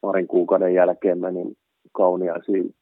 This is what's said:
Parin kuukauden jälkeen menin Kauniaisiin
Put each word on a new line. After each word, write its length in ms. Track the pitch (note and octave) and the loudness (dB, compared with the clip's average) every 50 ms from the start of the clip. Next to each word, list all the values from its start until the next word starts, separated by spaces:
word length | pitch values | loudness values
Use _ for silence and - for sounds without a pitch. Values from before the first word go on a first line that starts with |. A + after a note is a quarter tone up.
Parin 260 | - G2+ F#2+ F#2+ F2+ | -4 -2 -2 -2 -2
kuukauden 460 | - - - F2 F2 G#2 F#2 F#2+ F2+ F2+ | 0 0 0 2 2 2 2 2 2 4
jälkeen 460 | F#2 F2+ F2 F2 - - G2 F2 F2 | 4 4 2 2 0 0 0 0 0
menin 380 | F2+ F#2 F#2 F2+ F2+ F#2 - _ _ _ _ _ _ _ | -2 -6 -6 -6 -8 -8 -12 _ _ _ _ _ _ _
Kauniaisiin 840 | _ - G2 F2+ F2+ F2+ F#2 F2 E2 - - - G2+ F#3+ - - - _ | _ 0 2 2 2 0 -2 -4 -4 -6 -4 -2 -2 -2 -2 -4 -8 _